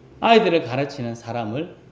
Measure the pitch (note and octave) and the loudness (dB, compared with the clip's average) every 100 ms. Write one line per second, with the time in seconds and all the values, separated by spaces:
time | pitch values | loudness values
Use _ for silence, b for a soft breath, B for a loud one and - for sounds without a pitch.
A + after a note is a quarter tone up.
0 | - - G#3 A3+ F#3 E3 B2 B2+ C#3+ - | -20 -2 4 6 6 0 0 -4 -4 -4
1 | A#2+ A#2 - A#2 A2 A#2+ F3 - - | -8 -8 -8 -8 -6 -6 -8 -12 -20